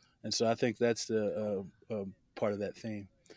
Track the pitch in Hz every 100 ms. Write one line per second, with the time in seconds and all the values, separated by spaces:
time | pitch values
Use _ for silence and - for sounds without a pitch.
0 | _ _ 113 - 113 113 123 107 120 113
1 | - 110 104 - 107 98 92 - - 110
2 | 98 - _ - 110 104 95 - 113 107
3 | 98 _ _